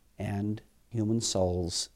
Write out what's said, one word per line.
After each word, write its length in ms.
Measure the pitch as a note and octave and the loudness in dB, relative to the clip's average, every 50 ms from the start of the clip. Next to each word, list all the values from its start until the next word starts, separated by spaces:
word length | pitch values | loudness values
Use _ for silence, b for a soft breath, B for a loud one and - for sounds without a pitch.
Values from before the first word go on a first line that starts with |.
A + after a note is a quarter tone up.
| _ _ _ - | _ _ _ -6
and 420 | G2+ G#2 G2+ G2+ G#2 G#2 G#2+ G#2+ - - _ _ _ _ | -4 -4 -2 -2 -2 -2 -4 -4 -8 -16 _ _ _ _
human 300 | - A#2 G#2+ G#2+ A2+ A#2 | -2 0 2 2 2 2
souls 680 | A2+ - - G2 F#2 F2+ F2+ F2+ F2 E2+ - - - - - | 0 0 2 2 2 4 2 2 0 -2 -2 -4 -6 -6 -10